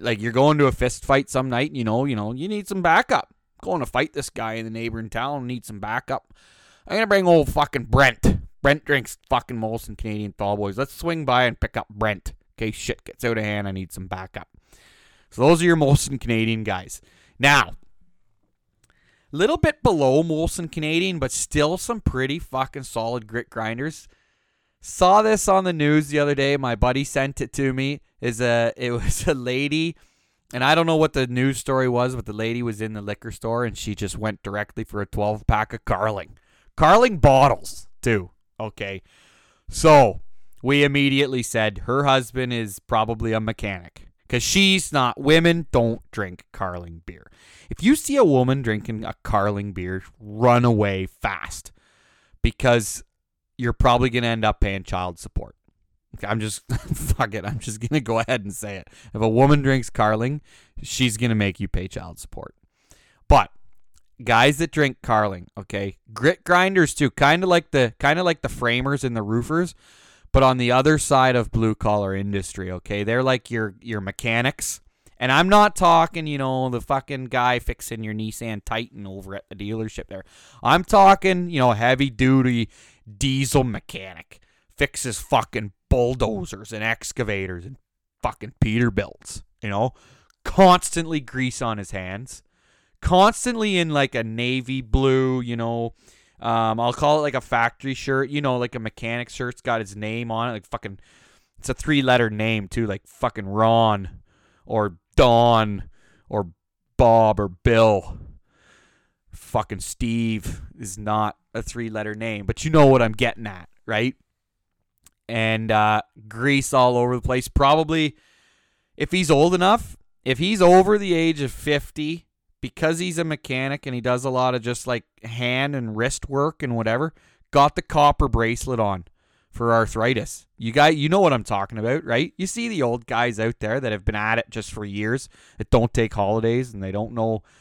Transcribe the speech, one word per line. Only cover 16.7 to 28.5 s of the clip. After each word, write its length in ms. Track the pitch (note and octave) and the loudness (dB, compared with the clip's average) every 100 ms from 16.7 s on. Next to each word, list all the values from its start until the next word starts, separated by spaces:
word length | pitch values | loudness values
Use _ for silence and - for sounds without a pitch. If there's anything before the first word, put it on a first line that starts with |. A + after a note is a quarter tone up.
| F#2 F#2+ - _ _ _ - | -6 -8 -18 _ _ _ 0
Now, 320 | C#3 C#3+ - - - - _ _ _ _ _ _ _ _ _ _ _ _ _ | 4 4 2 -6 -20 -20 _ _ _ _ _ _ _ _ _ _ _ _ _
little 240 | D3 G#3+ D#4+ | -2 0 2
bit 260 | D#4 D4 | 0 2
below 400 | B3 E3+ C3+ C#3 | 0 2 4 4
Molson 480 | E3 D#3 E3 - E3 | 2 -2 -2 -4 -8
Canadian, 480 | E3 D3+ E3 F#3+ E3+ | -6 -2 -2 -2 -4
but 140 | C3 | -6
still 440 | - - D3+ D3 F3+ | -6 -4 0 0 -2
some 240 | - A3+ | -6 -4
pretty 380 | - B2+ C3 D#3 | -2 -2 -4 -6
fucking 460 | - C3 C3 C#3+ | -8 -6 -6 -8
solid 420 | B2+ A#2 A2+ B2 G#2+ | -10 -6 -6 -6 -8
grit 240 | A#2 - | -8 -8
grinders. 560 | A#2 A2 A#2 D3 - - _ _ _ _ _ _ _ | -8 -6 -6 -8 -10 -18 _ _ _ _ _ _ _
Saw 420 | - - F3+ G#3 | -16 2 6 6
this 260 | A3 A3 - | 4 2 2
on 160 | F#3+ | 2
the 80 | F#3 | 2
news 360 | E3 D3 D3+ C#3+ | 0 2 2 2
the 120 | D3 | 0
other 160 | D3 C#3 | 0 0
day. 200 | C#3 C#3+ | 0 0
My 200 | C3 A2+ | -2 0
buddy 260 | B2 C3 | 0 0
sent 380 | C#3+ C#3+ C3+ - | -2 -2 -4 -4
it 120 | B2 | -8
to 180 | - C3+ | -4 -2
me. 280 | C3 C3+ C#3+ _ _ | -2 -4 -8 _ _
Is 200 | B2 A2+ | -8 -2
a, 320 | B2 | 0